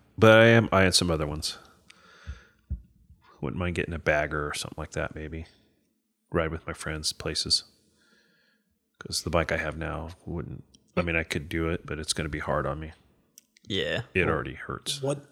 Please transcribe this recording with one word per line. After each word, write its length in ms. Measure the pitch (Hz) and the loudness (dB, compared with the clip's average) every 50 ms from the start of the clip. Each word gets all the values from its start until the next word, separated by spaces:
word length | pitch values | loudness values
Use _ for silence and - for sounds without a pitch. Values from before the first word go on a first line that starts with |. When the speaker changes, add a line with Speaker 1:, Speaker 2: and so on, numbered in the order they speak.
| _ _ _ | _ _ _
Speaker 1:
But 220 | - 104 110 110 113 | 6 10 10 12 12
I 60 | 113 | 10
am 240 | 117 117 117 107 - | 10 8 8 6 4
eyeing 200 | - 95 95 90 | 4 4 6 6
some 200 | - - 90 87 | 4 4 2 2
other 160 | 82 76 76 | 0 0 -2
ones. 300 | 73 76 78 - - - - - - - _ _ - - _ _ - - - - - - - - _ _ _ _ - - - - - _ _ _ - - _ _ - - - | -2 -4 -4 -6 -8 -8 -12 -16 -20 -20 _ _ -20 -20 _ _ -20 -20 -18 -14 -14 -14 -14 -16 _ _ _ _ -10 -10 -10 -12 -16 _ _ _ -20 -20 _ _ -20 -14 -8
Wouldn't 180 | - 67 - 85 | -8 -6 -4 -4
mind 160 | 90 87 85 | -4 -2 -2
getting 180 | - - - 82 | -2 -4 -4 -4
a 60 | 78 | -4
bagger 480 | - 80 76 76 76 71 76 76 73 | 0 0 2 2 0 -2 -2 -4 -4
or 60 | 73 - | -4 -6
something 240 | - - - - | -8 -8 -8 -10
like 140 | - 78 - | -10 -10 -8
that, 240 | - 82 76 - - | -6 -6 -6 -6 -6
maybe. 300 | 78 78 76 78 80 85 - _ _ _ _ _ _ _ _ _ _ _ _ _ _ _ - | -10 -10 -10 -10 -10 -12 -14 _ _ _ _ _ _ _ _ _ _ _ _ _ _ _ -4
Ride 200 | - 85 80 80 | -2 0 0 -2
with 140 | 76 - - | -4 -8 -8
my 80 | - 80 | -10 -10
friends 400 | - - 78 78 78 76 - - | -8 -8 -8 -8 -6 -6 -6 -6
places. 500 | - - 80 78 - - - - - - - _ _ _ _ _ _ _ _ _ _ _ _ _ _ _ _ _ _ _ _ _ _ _ _ _ - | -6 -6 -6 -4 -4 0 0 0 0 0 -4 _ _ _ _ _ _ _ _ _ _ _ _ _ _ _ _ _ _ _ _ _ _ _ _ _ -16
'Cause 240 | - - 82 - - | -10 -6 -6 -4 -2
the 60 | 82 | 0
bike 220 | 80 85 80 - | 0 2 2 2
I 60 | 82 | 0
have 200 | 80 80 78 73 | -2 -2 -4 -6
now 320 | 78 80 76 76 78 80 80 90 - - | -6 -6 -6 -6 -8 -8 -10 -14 -14 -12
wouldn't, 380 | 82 82 85 60 - - - - _ _ _ _ _ - | -8 -8 -8 -8 -8 -10 -14 -16 _ _ _ _ _ -4
I 80 | 87 87 | -4 -2
mean, 120 | 85 82 | 0 0
I 80 | 82 80 | 0 0
could 240 | - - 80 73 | -2 -4 -6 -6
do 220 | 82 82 82 82 80 | -4 -4 -2 -2 -2
it, 160 | 87 - - | -2 -4 -6
but 140 | - 78 76 | -8 -8 -6
it's 140 | 76 - - | -4 -4 -4
gonna 140 | - 78 76 | -4 -4 -6
be 100 | 76 76 | -6 -4
hard 260 | - - 69 76 69 | -2 -2 0 0 -2
on 140 | 67 71 78 | -2 -4 -6
me. 140 | 78 78 - - _ _ _ _ _ _ _ - - _ _ _ - | -10 -12 -14 -18 _ _ _ _ _ _ _ -20 -20 _ _ _ -10
Speaker 2:
Yeah. 340 | - 101 92 71 78 80 87 120 - - | -6 -4 -2 -2 -2 -4 -4 -4 -2 -2
Speaker 1:
It 100 | 92 82 | 0 0
Speaker 2:
Well, 80 | 80 80 | 2 0
Speaker 1:
already 220 | 69 64 69 - | -2 -4 -6 -10
hurts. 460 | - - - - - - - 143 143 | -12 -12 -12 -12 -10 -8 -8 -8 -4
Speaker 3:
What, 220 | 135 139 147 143 - - | -4 -4 -4 -6 -8 -14